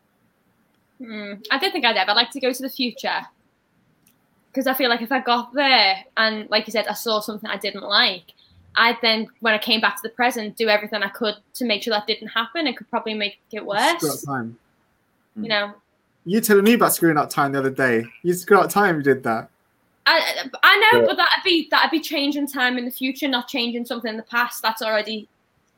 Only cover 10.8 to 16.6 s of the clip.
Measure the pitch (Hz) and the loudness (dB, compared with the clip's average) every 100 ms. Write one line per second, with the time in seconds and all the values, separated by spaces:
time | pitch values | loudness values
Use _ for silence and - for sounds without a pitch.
10.8 | 214 214 202 - 220 208 _ - 240 208 | 0 -6 -6 -4 -4 -4 _ -6 -2 -2
11.8 | 233 208 208 214 220 226 233 339 302 240 | -2 -2 -2 -6 -4 -6 -4 -4 -4 -6
12.8 | - 233 220 214 202 - _ 214 202 202 | -6 -6 -4 -6 -6 -8 _ -12 -6 0
13.8 | 285 339 160 135 139 135 113 113 _ _ | 0 0 -2 -4 -6 -6 -8 -12 _ _
14.8 | _ _ _ _ _ 220 214 214 208 - | _ _ _ _ _ -12 -2 -2 -2 -10
15.8 | _ _ _ _ 170 214 214 208 | _ _ _ _ -2 0 6 6